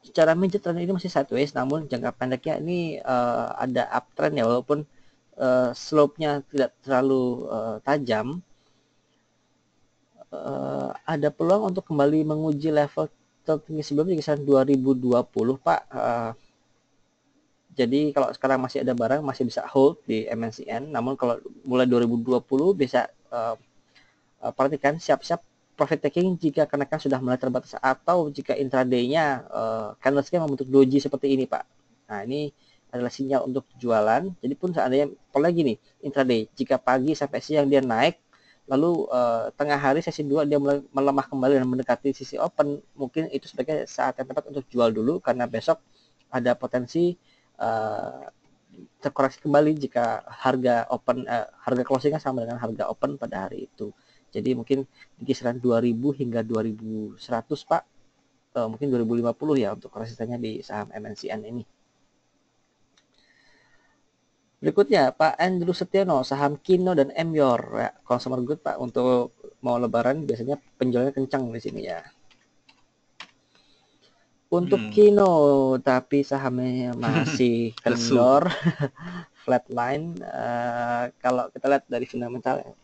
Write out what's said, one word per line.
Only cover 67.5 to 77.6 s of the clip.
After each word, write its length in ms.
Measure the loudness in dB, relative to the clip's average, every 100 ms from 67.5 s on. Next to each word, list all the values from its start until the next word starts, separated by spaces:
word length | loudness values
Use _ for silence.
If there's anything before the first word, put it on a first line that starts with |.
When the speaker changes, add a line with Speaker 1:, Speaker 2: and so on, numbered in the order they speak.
| 2 -2
Speaker 1:
ya, 160 | -6 -6 _ -4
consumer 320 | -2 -2 -4
good, 240 | -4 -4
Pak, 160 | -6 -6
untuk 560 | -4 0 2 2 0 _ -20 _
mau 160 | -2
Lebaran 480 | 0 0 0 0 0
biasanya 320 | -4 -4 -4 -6 _ _
penjualannya 320 | 0 2 0
kencang 400 | -2 -4 -4 -4
di 80 | -8
sini, 220 | -10 -10
ya. 160 | -10 -10 -14 _ _ _ _ _ _ _ _ _ _ _ -20 _ _ _ _ _ _ _ _ _ _ _ _
Untuk 260 | 0 2 0
Speaker 2:
Hmm. 120 | 2
Speaker 1:
Kino, 380 | 8 8 8 6 6 6 6 4 2
tapi 400 | 2 0 2 0
sahamnya 720 | 0 -2 -2 -2 -2 -2 -4 -2
Speaker 2:
<laughs> 40 |
Speaker 1:
masih 720 | 0 0 0 2 2 2